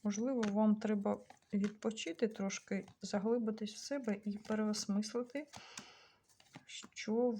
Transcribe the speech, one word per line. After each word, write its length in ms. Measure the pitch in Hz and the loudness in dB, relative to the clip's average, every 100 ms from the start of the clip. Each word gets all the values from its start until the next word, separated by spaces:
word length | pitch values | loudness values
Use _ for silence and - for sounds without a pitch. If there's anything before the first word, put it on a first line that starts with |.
можливо, 380 | 208 202 247 254 | -4 0 0 2
вам 340 | 214 202 214 214 | 2 6 6 6
треба 440 | 214 208 202 202 - - _ 208 | 4 0 2 -2 -4 -20 _ 0
відпочити 680 | 208 - 226 220 330 - 220 | 0 0 -2 -2 -4 0 0
трошки, 580 | 220 196 - - 196 - - | 0 -4 -4 -4 -4 -4 -10
заглибитись 720 | 196 202 208 240 220 214 208 | -4 0 2 2 2 -2 -6
в 40 | - | -8
себе 400 | - 277 226 202 208 | -6 -4 -2 -2 -2
і 120 | 202 | -6
переосмислити, 1080 | - 214 214 214 - 202 214 240 247 285 311 - - - - - - _ _ _ - - - | -2 0 2 0 0 0 0 -2 -4 -6 -8 -12 -16 -16 -16 -20 -20 _ _ _ -20 -20 -16
що 680 | - - - - 220 247 214 | -14 -14 -8 0 2 2 2